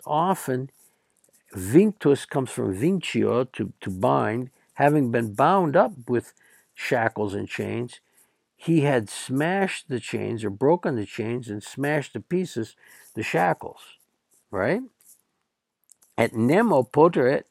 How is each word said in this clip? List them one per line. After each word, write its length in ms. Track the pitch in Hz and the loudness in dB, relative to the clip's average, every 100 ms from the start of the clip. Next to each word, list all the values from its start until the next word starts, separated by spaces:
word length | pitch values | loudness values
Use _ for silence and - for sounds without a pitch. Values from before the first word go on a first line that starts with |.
| - | -4
often 640 | 151 175 185 - 127 135 _ _ _ _ _ _ _ _ | -2 0 -2 -2 -6 -6 _ _ _ _ _ _ _ _
vinctus 720 | 101 92 139 214 196 147 139 | -10 4 6 6 4 2 2
comes 260 | - 147 127 | 0 -4 -4
from 240 | - 110 | -4 -4
vinctio, 680 | 95 143 190 - 117 104 113 | 0 0 0 -2 0 2 2
to, 280 | 131 - 110 - | -2 -4 -8 -6
to 100 | - | -8
bind, 600 | 92 120 139 113 110 127 _ _ | -2 0 2 0 -4 -8 _ _
having 360 | - 143 151 127 | 0 2 4 2
been 240 | 120 117 | 0 -2
bound 420 | 104 143 196 170 147 | 2 2 4 2 2
up 160 | 240 165 117 | 2 0 -2
with 240 | 120 - _ _ _ _ | -2 -2 _ _ _ _
shackles 600 | - - 127 113 - 104 | -12 -2 0 0 -2 -4
and 140 | 101 101 | -4 -8
chains, 520 | - 104 107 123 - _ _ _ _ _ _ | -8 -6 -6 -8 -12 _ _ _ _ _ _
he 240 | - 165 | 0 2
had 280 | 143 131 104 | 4 2 -2
smashed 800 | - - 131 156 190 190 - - | -10 -6 -2 0 0 -2 -4 -8
the 120 | 127 | -8
chains 420 | - 113 104 113 | -6 -6 -4 -4
or 60 | 107 | -6
broken 460 | 101 135 175 - 123 | -2 2 2 0 -4
the 80 | |
chains 440 | 101 - 110 120 117 | -6 -6 -6 -6 -8
and 140 | 104 | -12
smashed 520 | - - 143 151 139 | -12 -6 -2 -2 -4
to 60 | 113 | -10
pieces 540 | - 180 180 - 113 _ - - - | -6 -4 -4 -6 -10 _ -20 -20 -16
the 80 | - | -10
shackles, 760 | 110 160 180 156 - - - - _ _ _ _ _ | -4 0 0 -2 -8 -16 -20 -20 _ _ _ _ _
right? 300 | 101 104 196 262 _ _ _ _ _ _ _ _ _ _ _ _ - | -4 -2 -2 -6 _ _ _ _ _ _ _ _ _ _ _ _ -2
"Et 180 | 113 | -2
nemo 480 | 117 117 175 233 156 | 2 2 4 4 2
poteret 600 | 127 - 165 170 123 147 - | 2 4 4 4 2 0 -2